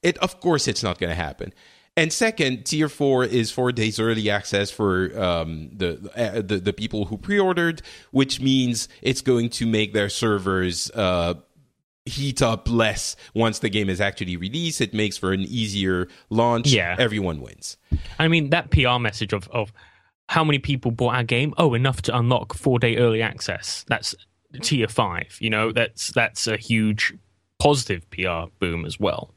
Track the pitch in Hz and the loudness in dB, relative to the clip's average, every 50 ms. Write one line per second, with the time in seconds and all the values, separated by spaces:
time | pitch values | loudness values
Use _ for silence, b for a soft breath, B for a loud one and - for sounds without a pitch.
0 | - 170 175 - - 185 - - - 175 165 143 - - 110 - - 104 87 - | 2 0 2 2 -2 -4 -4 -2 0 2 2 2 2 -2 -2 -2 -2 -4 -2 -2
1 | 90 85 82 85 85 73 67 - - - - b b b b b b b b - | -2 -2 -2 -4 -4 -6 -6 -10 -12 -14 -14 b b b b b b b b 0
2 | 160 165 - - 233 226 220 - 156 135 127 117 - - - 151 156 147 - - | 0 0 0 0 0 0 0 0 0 0 0 -4 -4 -4 0 0 0 0 0 0
3 | 147 139 135 127 127 113 107 127 113 110 - - 127 123 123 120 110 110 104 107 | 2 2 4 4 2 2 2 0 0 0 0 0 0 0 0 0 0 0 0 0
4 | 110 113 113 110 107 104 101 104 101 - - 98 101 - - - 110 98 92 90 | 0 2 2 2 0 0 0 0 -2 -2 0 0 0 0 -2 0 2 2 4 2
5 | 92 90 - 107 98 90 87 82 82 80 82 78 78 - - 104 98 87 82 76 | 0 0 -2 -2 0 0 0 0 -2 -4 -6 -10 -10 -14 -6 -4 -2 -2 -2 -4
6 | 92 98 - 117 120 107 95 113 104 95 104 95 90 101 95 - 107 110 - 107 | -10 -14 -6 -4 -4 -2 -2 -4 -2 -2 -2 -2 0 -2 -4 -4 -6 -6 -4 -4
7 | 104 92 110 104 - - 202 202 196 185 180 170 170 170 165 151 B B B B | -4 -4 -6 -10 -4 -2 0 2 2 2 2 2 0 0 -2 -4 B B B B
8 | B B B 131 135 135 - - 131 135 135 135 127 123 120 110 - B B B | B B B 2 2 2 0 -2 2 2 4 4 2 2 0 -4 -6 B B B
9 | B - 131 - - 135 127 120 117 117 - - 120 113 113 107 107 98 101 110 | B -2 -2 0 2 2 2 2 2 0 -2 -2 0 2 2 2 2 2 2 0
10 | 101 101 - - - 113 104 101 92 98 95 95 92 90 87 85 - - - 113 | 0 0 -2 0 2 2 2 2 2 0 0 2 0 0 -2 -4 -6 -6 -2 0
11 | 104 92 90 87 85 85 87 78 - _ _ _ _ _ _ _ _ _ _ _ | 0 2 2 2 0 0 -2 -4 -8 _ _ _ _ _ _ _ _ _ _ _
12 | _ - - 135 139 143 127 - 139 117 113 107 - - 117 117 113 110 101 - | _ -10 -6 -4 -4 -4 0 2 2 2 2 0 0 0 2 4 4 2 2 -2
13 | - - - B B B B 110 113 113 107 - - 107 95 107 104 98 92 87 | -6 -8 -8 B B B B 2 2 2 2 0 -4 -2 0 0 0 0 0 0
14 | 104 98 95 - - 90 90 85 87 98 120 160 170 165 156 - 123 98 - 107 | 0 -2 -2 -4 -6 -6 -6 -6 -6 -6 -4 -2 -4 -2 -2 -2 -2 -2 0 0
15 | 107 104 95 - - 92 95 95 95 - - 120 110 104 101 104 95 95 92 90 | 0 0 -2 -2 -2 0 0 0 -2 -2 -2 -4 -2 -2 -2 0 0 2 2 0
16 | 90 B B B B B 104 113 117 120 120 117 117 143 135 107 90 85 90 90 | -2 B B B B B 0 2 4 4 2 2 2 4 4 4 2 0 0 0
17 | 123 113 107 107 98 90 80 73 64 - 50 - - - - _ B B B 71 | 0 0 2 0 -2 -2 -2 -4 -8 -14 -16 -14 -14 -14 -14 _ B B B -2
18 | B B B B 156 160 165 165 151 139 151 170 - - - 160 131 123 123 123 | B B B B 2 4 4 2 4 2 2 0 2 4 4 4 4 4 2 2
19 | 120 110 104 - 113 101 - 101 90 - - 120 107 104 - b b b b b | 0 -2 -2 -4 -4 -4 -4 -4 -4 -4 -4 -4 -4 -4 -8 b b b b b
20 | b b b _ _ - - 165 160 156 147 139 - - 139 127 - 123 117 113 | b b b _ _ -2 0 0 2 2 2 0 0 -2 -4 -2 0 -2 -2 0
21 | 120 123 117 127 120 110 123 117 135 151 - - 175 151 120 117 127 135 127 - | 0 0 2 0 0 0 0 0 0 -2 2 2 2 4 4 4 2 2 0 0
22 | - - - 123 117 120 127 120 - - - - - 143 127 120 120 117 113 113 | -2 -2 0 2 2 4 2 2 0 -4 -12 -2 0 2 2 4 4 2 4 4
23 | 123 117 113 110 113 110 - - - - 95 - - - - - - - 117 - | 4 2 2 2 -2 -2 -4 -6 -6 -6 -6 -6 -6 -10 -10 -10 -2 -2 -2 -2
24 | - - - - - _ _ _ _ _ - 127 - - 151 131 113 104 - - | -2 -6 -8 -10 -16 _ _ _ _ _ -16 -6 -2 0 2 2 0 0 2 0
25 | 120 98 87 85 - - - - - 113 107 107 110 113 - 120 117 - - - | 0 0 0 -6 -8 -10 -12 -6 -4 -2 0 0 0 0 0 0 0 -2 -2 -8
26 | - - - 131 117 107 - - - 117 110 107 - - 117 113 110 107 107 107 | -10 0 2 2 2 2 -2 -6 -4 -2 -4 -4 -2 -2 0 0 2 0 0 0
27 | - - - - _ _ _ _ _ _ _ _ - 143 147 135 120 - 101 85 | -2 -4 -4 -8 _ _ _ _ _ _ _ _ 2 2 2 2 0 -4 -6 -6
28 | 80 _ - - 90 92 87 82 85 85 _ _ 95 87 85 85 82 - 78 - | -6 _ -8 -6 -4 -2 -2 -4 -6 -8 _ _ -4 -2 -2 -4 -6 -6 -6 -2
29 | 101 95 - - - - _ | -2 -2 -2 -2 -8 -12 _